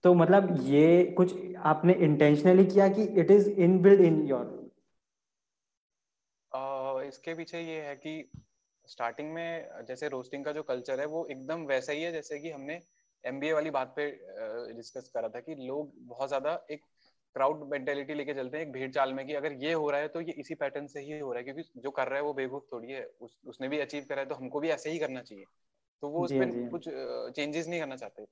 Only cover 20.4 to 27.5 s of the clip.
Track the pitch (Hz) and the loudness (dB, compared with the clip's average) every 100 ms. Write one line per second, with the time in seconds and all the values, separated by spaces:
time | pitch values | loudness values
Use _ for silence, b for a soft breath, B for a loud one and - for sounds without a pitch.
20.4 | 139 160 143 143 143 143 139 151 143 120 | -12 -6 -6 -6 -12 -14 -12 -10 -8 -8
21.4 | 123 135 165 127 127 139 127 135 147 139 | -10 -12 -14 -10 -8 -4 -4 -2 -4 -4
22.4 | 131 139 _ 120 117 135 - _ 117 _ | -6 -8 _ -14 -12 -14 -14 _ -20 _
23.4 | - 120 131 151 143 147 135 135 135 151 | -20 -12 -8 -6 -6 -8 -8 -6 -6 -6
24.4 | 131 147 160 151 156 160 147 131 120 101 | -6 -4 -2 -2 -2 -4 -4 -6 -12 -18
25.4 | 95 _ _ _ _ _ 143 156 - 139 | -20 _ _ _ _ _ -8 -4 0 0
26.4 | 127 120 120 165 165 135 131 123 120 127 | 0 -2 -6 -8 -10 -10 -8 -8 -10 -8
27.4 | 147 | -6